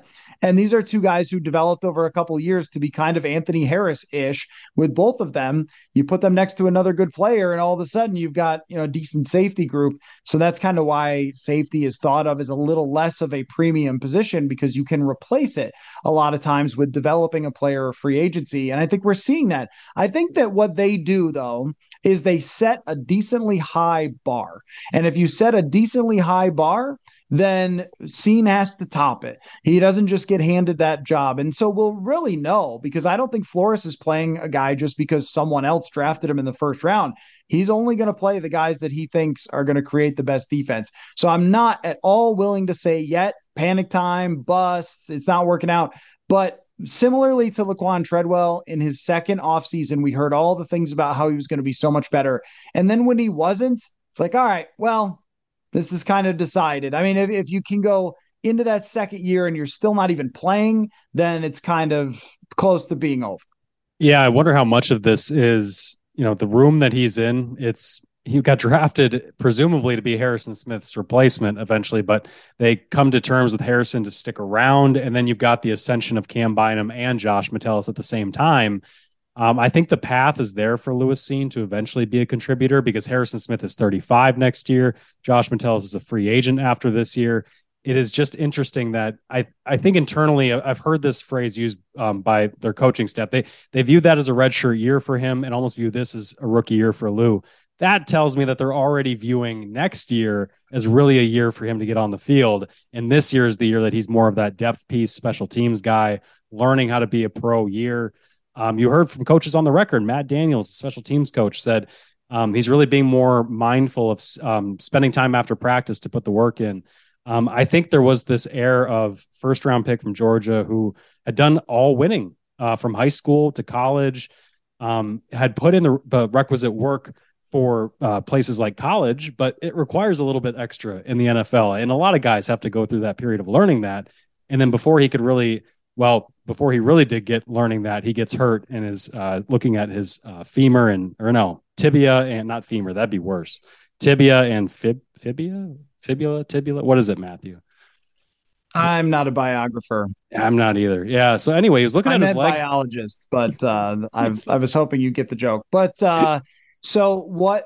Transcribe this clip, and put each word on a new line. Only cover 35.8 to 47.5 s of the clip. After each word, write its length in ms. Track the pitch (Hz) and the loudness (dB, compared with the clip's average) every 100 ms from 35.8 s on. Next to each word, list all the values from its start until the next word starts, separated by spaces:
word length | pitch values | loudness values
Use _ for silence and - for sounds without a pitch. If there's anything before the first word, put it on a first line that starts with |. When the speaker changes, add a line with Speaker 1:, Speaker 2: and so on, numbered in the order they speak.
| 165 | -2
Speaker 1:
drafted 400 | 151 147 156 156 | -4 -2 -2 -4
him 80 | 143 | -4
in 60 | 131 | -4
the 100 | 123 | -4
first 280 | 147 139 | -4 -2
round. 300 | 165 208 147 - _ _ - | 0 0 -2 -6 _ _ -4
He's 220 | 165 196 | 0 0
only 260 | 214 240 220 | 0 0 0
gonna 200 | 214 202 | -2 -2
play 240 | 196 196 | -2 -2
the 100 | 160 | -4
guys 300 | 165 160 147 | -2 -2 -2
that 120 | 151 | -6
he 140 | 147 156 | -6 -4
thinks 400 | 165 156 139 - | -2 -2 -4 -6
are 180 | 139 | -4
gonna 200 | 139 143 | 0 0
create 340 | 143 147 147 143 | 0 0 0 -2
the 60 | |
best 260 | 135 135 - | -2 -4 -2
defense. 400 | 147 135 113 104 - - - | -6 -4 -6 -8 -16 -12 -2
So 120 | 175 | 2
I'm 220 | 170 180 | 2 4
not 340 | 220 233 180 170 | 4 2 0 -6
at 140 | 147 | -2
all 340 | 190 214 233 196 | 2 4 2 2
willing 300 | 202 202 185 | 0 0 -4
to 80 | |
say 260 | 170 175 165 | -2 0 -2
yet, 340 | 151 170 196 - _ 143 | 0 0 -2 -4 _ -4
panic 360 | 170 190 185 | 0 0 0
time, 460 | 185 175 180 180 151 | -2 0 -2 -2 -4
busts, 720 | 120 185 180 175 160 - - | 0 0 0 -2 -6 -18 -12
it's 160 | 147 - | -6 0
not 180 | 180 175 | 2 2
working 240 | 170 175 | 0 2
out. 240 | 175 156 - _ _ - | 0 0 -6 _ _ 0
But 320 | 190 185 - _ - | 2 2 -4 _ -16
similarly 680 | 147 - 247 262 269 254 233 | -10 0 2 4 2 2 0